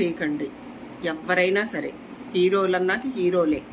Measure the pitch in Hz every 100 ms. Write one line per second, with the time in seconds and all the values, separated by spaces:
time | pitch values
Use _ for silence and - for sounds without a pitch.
0 | 175 165 156 147 143 - - - - -
1 | 170 160 170 185 185 196 220 - 147 -
2 | - - - 185 185 196 190 185 185 214
3 | 269 254 175 180 160 143 -